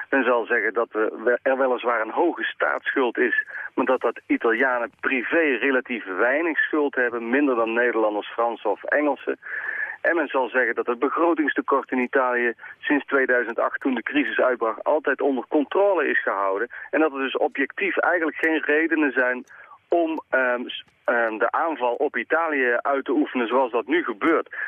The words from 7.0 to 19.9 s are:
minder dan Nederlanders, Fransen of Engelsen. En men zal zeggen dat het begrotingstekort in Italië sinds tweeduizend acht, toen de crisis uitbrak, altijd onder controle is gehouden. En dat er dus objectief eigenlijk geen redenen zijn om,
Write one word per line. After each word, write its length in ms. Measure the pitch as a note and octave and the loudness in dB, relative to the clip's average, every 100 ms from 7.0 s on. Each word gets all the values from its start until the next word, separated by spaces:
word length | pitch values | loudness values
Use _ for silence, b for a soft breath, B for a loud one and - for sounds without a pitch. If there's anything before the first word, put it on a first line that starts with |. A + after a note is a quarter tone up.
| B2 A#2 A#2 | -2 -2 -2
minder 260 | C3+ D3 A#2+ | 2 2 2
dan 180 | A2+ | 0
Nederlanders, 540 | A2+ B2 A2+ G#2+ G#2 - | 2 2 2 0 -2 -4
Fransen 440 | - A#2 A2 G#2+ | -2 -2 -2 -4
of 120 | F#2+ | -4
Engelsen. 560 | - C#3+ D3 C3 - C2+ B B B B B B | -2 0 0 -2 -4 -6 B B B B B B
En 140 | D3+ E3+ | -2 0
men 120 | C#3+ | 0
zal 220 | C#3 A#2+ | -2 0
zeggen 260 | B2+ A#2 A#2 | 0 0 0
dat 100 | A2+ | -4
het 140 | A#2+ | -2
begrotingstekort 920 | C#3 - E3+ D#3+ C#3+ - - C#3 - | -2 0 2 2 0 -2 0 -2 0
in 80 | B2+ | -2
Italië 540 | B2 C#3 B2+ A#2+ A#2+ A2+ B B | 0 2 2 2 0 -4 B B
sinds 260 | - C#3+ - | 0 0 2
tweeduizend 540 | C#3 B2+ B2 A2+ A#2 | 2 2 2 0 -2
acht, 220 | A#2+ - | -2 -2
toen 140 | C#3+ B2 | -2 -2
de 80 | |
crisis 360 | - C3+ A#2 - | -2 -2 0 2
uitbrak, 380 | B2+ B2 A2+ G#2+ | 2 2 -2 0
altijd 440 | - D3+ C#3+ C3+ | 0 0 0 0
onder 240 | C#3+ B2+ - | 0 0 0
controle 640 | D#3 C3+ F#3 G3+ F3+ C3 | 0 2 2 2 2 0
is 120 | B2+ | 0
gehouden. 480 | B2 G2 G2 G2 A#2 B B | 0 0 0 0 -4 B B
En 100 | D3 | 0
dat 120 | D#3 | 2
er 60 | C3+ | 0
dus 180 | C3+ - | -4 0
objectief 600 | C#3+ - C4+ - G3 - | -2 -2 -4 -2 -2 0
eigenlijk 400 | D3+ F3 D#3+ - | 0 0 -2 0
geen 240 | D#3+ D#3 - | 0 0 2
redenen 460 | D3+ D#3+ D3+ D3 | 2 2 2 2
zijn 320 | C3+ B2+ B2+ - B B B | 2 0 -2 -8 B B B
om, 340 | _ | _